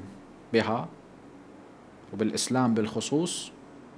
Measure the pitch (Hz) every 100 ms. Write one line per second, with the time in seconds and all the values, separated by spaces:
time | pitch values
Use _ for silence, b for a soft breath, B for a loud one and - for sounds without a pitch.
0 | - - - - - 113 107 117 - -
1 | - - - - - - - - - -
2 | - 101 107 - - 127 123 113 107 113
3 | - 147 175 - - - - - -